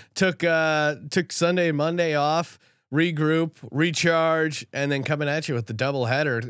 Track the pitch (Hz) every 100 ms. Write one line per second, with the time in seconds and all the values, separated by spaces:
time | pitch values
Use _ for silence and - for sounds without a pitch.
0 | - - 190 160 170 165 160 151 151 147
1 | 147 190 165 - 170 180 170 147 156 175
2 | 165 147 147 160 165 - _ _ _ 143
3 | 170 156 151 160 165 - - 143 170 151
4 | 170 165 160 160 160 143 - 139 143 139
5 | 135 147 147 156 160 120 107 110 135 139
6 | 117 135 151 117